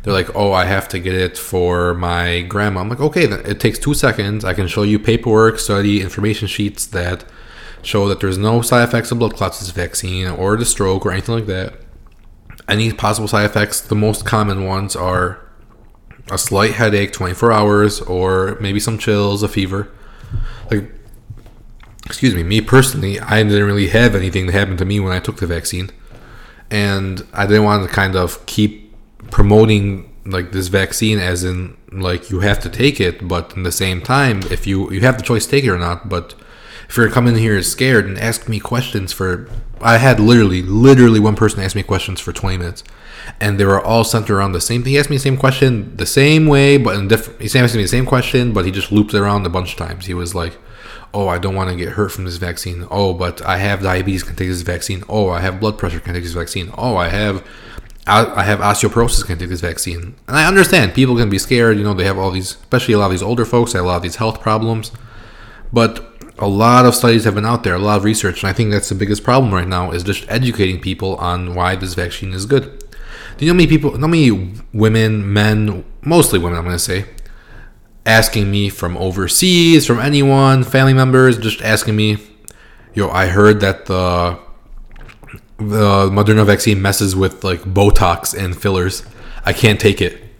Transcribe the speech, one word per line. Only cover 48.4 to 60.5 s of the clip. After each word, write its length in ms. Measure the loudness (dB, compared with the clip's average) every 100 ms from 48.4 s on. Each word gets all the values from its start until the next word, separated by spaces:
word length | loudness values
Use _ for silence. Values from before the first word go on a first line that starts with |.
| 0
but 140 | 0 -2
he 60 |
just 200 | -4 0
looped 220 | 0 2
it 60 | 0
around 260 | 0 -2 -2
a 40 |
bunch 220 | -4 -6
of 60 | -10
times. 300 | -10 -10 -10
He 60 |
was 220 | -8 -8 -8
like, 220 | -8 -12 -20 -20 -20 -20 -10
"Oh, 160 | -4 -2
I 80 | -2
don't 180 | -4 -4
wanna 220 | -4 -4
get 160 | -6
hurt 180 | -4 -4
from 140 | -4 -8
this 120 | -6
vaccine. 480 | -8 -8 -10 -10 -6
Oh, 220 | -2 -2
but 280 | -2 -6 -6 -4
I 120 | -2
have 240 | -2 -2
diabetes, 420 | -2 -2 -2 -4
can 120 | -6 -6
take 140 | -6
this 120 | -4
vaccine. 420 | -6 -6 -6 -10 -6
Oh, 220 | -2 0
I 100 | 0
have 220 | -4 -2
blood 160 | -4 -4
pressure, 240 | -6 -6
can 120 | -6
take 100 | -8
this 100 | -6
vaccine. 380 | -8 -8 -8 -10 -6
Oh, 200 | -2 -2
I 100 | 0
have, 340 | 0 -2 -4 -10 -20 -18 -20 -20 -10 2
I, 360 | 4 4 0
I 20 |
have 160 | 0 0
osteoporosis, 640 | 0 2 0 2 2 0 -2
can 120 | -6
take 120 | -6
this 120 | -6
vaccine." 540 | -6 -6 -8 -8 -12 -16 -4
And 100 | 0
I 80 |
understand 480 | 2